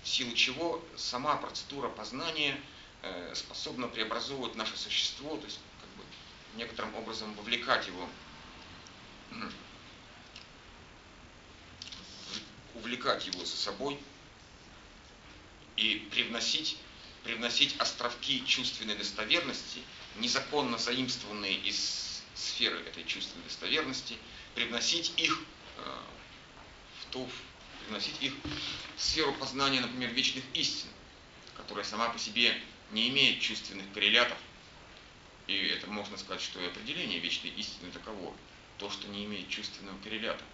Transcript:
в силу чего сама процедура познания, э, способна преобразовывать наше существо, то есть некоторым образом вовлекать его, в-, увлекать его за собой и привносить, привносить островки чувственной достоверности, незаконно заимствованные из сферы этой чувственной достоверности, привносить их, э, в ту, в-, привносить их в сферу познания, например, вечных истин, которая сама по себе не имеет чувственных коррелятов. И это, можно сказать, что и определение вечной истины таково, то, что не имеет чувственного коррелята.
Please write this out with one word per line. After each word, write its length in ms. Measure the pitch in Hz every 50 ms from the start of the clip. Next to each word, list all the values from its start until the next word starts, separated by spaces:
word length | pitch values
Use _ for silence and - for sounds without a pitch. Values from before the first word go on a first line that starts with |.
| -
в 40 | -
силу 260 | - - 131 120 117
чего 480 | 113 - 127 127 143 165 165 - - - - - -
сама 400 | - - - 123 135 151 143 131
процедура 520 | - - - - - - 143 139 131 113
познания, 720 | - 101 107 101 113 131 160 170 160 156 147 143 135 143 143 - - - - - - -
э, 320 | - 92 92 87 87 78 64
способна 540 | - - - - - - 151 139 120 123 117
преобразовывать 680 | 113 117 110 107 110 117 117 123 139 135 123 113 107
наше 220 | 113 110 107 - -
существо, 600 | - 110 - - - - - - 135 147 156 -
то 80 | -
есть 140 | - - - - - - - - - - - - - - - - - - - - - -
некоторым 400 | 110 117 110 113 - 107 107 104
образом 380 | 120 110 110 110 110 110 107 107
вовлекать 520 | 104 104 113 117 120 - 135 127 107 - 98
его, 220 | 90 90 90 82 85 - - - - - - - - - - - - - - - - - - - - - - -
в-, 200 | - - 107 87 - - - - - - - - - - - - - - - - - - - - - - - - - - - - - - - - - - - - - - - - - - - - - - - - - - - - - - - - 107 107 - - - - - - -
увлекать 500 | 117 107 117 120 127 127 143 113 98 - 95
его 160 | 92 90 85
за 100 | - -
собой 420 | - - 104 98 98 127 143 143 143 - - - - - - - - - - - - - - - - - - - - - - - - - - - - - - - - - - - -
и 300 | 110 110 104 107 - -
привносить, 680 | - 120 120 104 113 117 120 - - 156 156 - - - - - - - - - - - -
привносить 520 | 113 117 110 117 120 120 - 147 139 - -
островки 680 | 120 117 - - - 120 - - - 131 135 123 -
чувственной 500 | - - - 127 120 - - 110 110 104
достоверности, 840 | 101 101 101 - - 110 107 143 170 135 135 117 - - - - 85 80 - - - - - - 101
незаконно 600 | 113 123 120 135 - - - 147 135 123 120 110
заимствованные 760 | - 120 123 131 131 123 123 - - 101 104 104 101 95 95
из 680 | 87 90 98 104 - - - - - - - - - - - -
сферы 440 | - - - - - 123 107 90 87
этой 240 | 80 - - 82 80
чувственной 400 | - - 98 - - - - -
достоверности, 720 | - - - - 92 123 156 151 135 - - - - 117 107 - - - - - - -
привносить 580 | - 117 113 113 117 - - 165 170 165 - - -
их, 220 | 165 160 160 165 - - - - - - - -
э, 240 | - - 67 62 - - - - - - - - - - - - - - - - - - - -
в 40 | - -
ту, 140 | - 127 131
в-, 560 | 123 123 - - - - - - - - - -
привносить 380 | - 107 101 - - 147 -
их 120 | 131 135 - - - - - - - - - - - - - -
в 40 |
сферу 320 | - - - 160 156 139 139
познания, 460 | - 131 117 123 131 139 139 135 131
например, 320 | 123 113 123 127 127 120
вечных 320 | 113 127 131 - - 135 123 - -
истин, 360 | 160 - - - - - - - - - - - - - - - - - - -
которая 300 | - 107 - 101 104 98
сама 240 | - 104 107 117 117
по 100 | 113 117
себе 400 | - 113 104 110 120 113 104 - - - - - - -
не 180 | 104 107 113 123
имеет 300 | 135 139 139 123 107 -
чувственных 520 | - - 110 - - - 95 101 98 98 98
коррелятов. 440 | 104 98 104 107 117 120 - - - - - - - - - - - - - - - - - - - - - - - - -
И 200 | 98 98 95 82
это, 200 | 80 - - 90
можно 300 | 104 107 101 101 104 95
сказать, 240 | - - 95 90
что 200 | - - - 92
и 60 | 90 90
определение 520 | 92 104 104 117 151 170 180 120 95 85
вечной 300 | 82 85 85 - - 87
истины 400 | 87 - 107 - - - 80 87
таково, 420 | 80 85 82 110 110 101 90 78 - - - - - - - - - -
то, 120 | 101 101
что 180 | 101 - - 101
не 180 | 101 101 104
имеет 240 | 104 104 98 90 -
чувственного 480 | - - 107 - - - 92 98 92 -
коррелята. 420 | 98 110 107 110 107 110 - - - -